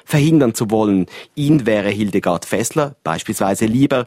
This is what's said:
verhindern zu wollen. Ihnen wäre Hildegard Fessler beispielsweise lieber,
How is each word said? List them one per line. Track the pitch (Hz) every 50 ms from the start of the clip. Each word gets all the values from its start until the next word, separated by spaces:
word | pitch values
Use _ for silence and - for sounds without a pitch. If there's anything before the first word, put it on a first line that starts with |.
| -
verhindern | - - 147 139 165 160 151 139 117 110
zu | - 123 101
wollen. | 110 110 110 104 98 95 90 - - - - - _
Ihnen | 147 143 143 156 147 110
wäre | 113 110 104 98 101
Hildegard | 104 107 110 101 90 98 - 92 87 85 -
Fessler | - - 101 113 - - 156 147 143 139 _ -
beispielsweise | 80 80 85 - - 107 - - 196 202 - 120 110
lieber, | 113 131 139 139 135 127 120